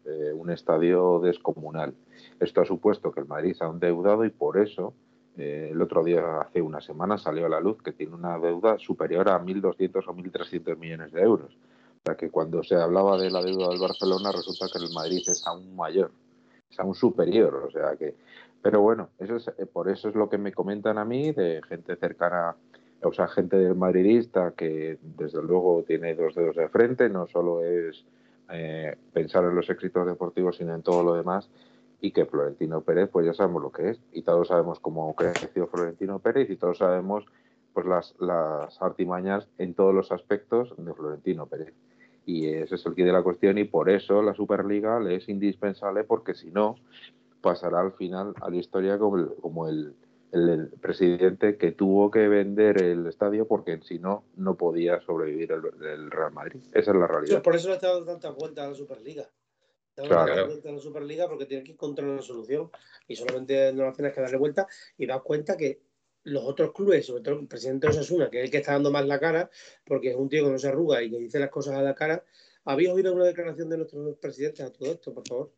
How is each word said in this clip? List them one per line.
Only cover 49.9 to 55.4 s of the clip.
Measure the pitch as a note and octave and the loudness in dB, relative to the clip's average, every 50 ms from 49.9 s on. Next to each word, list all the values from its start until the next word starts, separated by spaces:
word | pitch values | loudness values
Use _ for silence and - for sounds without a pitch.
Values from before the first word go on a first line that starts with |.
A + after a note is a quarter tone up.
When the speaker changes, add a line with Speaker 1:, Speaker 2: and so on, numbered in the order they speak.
| C#2+ _ _ _ _ _ _ _ | -12 _ _ _ _ _ _ _
Speaker 1:
el, | - F2 E2+ E2+ | 0 2 4 4
el | E2+ D#2+ D#2+ - | 2 0 -2 -6
presidente | - - - F2 E2+ - F#2 F2 F2 E2+ F#2 F#2+ F#2 - A2+ G#2+ G#2 | -10 -6 -6 -4 0 2 4 4 4 4 4 2 4 2 2 0 2
que | - F#2 E2+ E2 | 2 0 0 2
tuvo | - G2+ F#2+ F#2+ G2+ G#2 G#2 | 2 2 4 6 6 4 4
que | - A2+ G#2+ | 4 4 4
vender | G#2 G#2 G2+ G2 G2+ G2+ G#2 G#2+ G#2+ G2+ G2 | 6 4 4 2 2 2 4 6 6 6 6
el | F2+ F2 F2 F2 E2+ | 4 2 2 0 -2
estadio | E2 E2 - G#2 G2+ G#2 G#2+ A2 | -6 -4 -2 0 0 0 0 0
porque | A2 A2 G2+ - F2+ E2+ D#2+ - | 0 0 0 0 -4 -6 -6 -8
si | - F2+ D#2+ | -10 -10 -6
no, | F2 F#2 G2+ G#2 - _ _ | -4 -4 -4 -4 -8 _ _
no | F#2 F#2+ F#2+ F2+ | -4 -2 -2 -2
podía | - F2 E2+ E2 E2+ E2+ E2+ F2 E2+ | 0 0 0 0 0 2 0 0 0
sobrevivir | - - E2+ D#2+ D#2+ D2+ D2+ D#2+ | -2 -4 -4 -4 -2 -4 -4 -6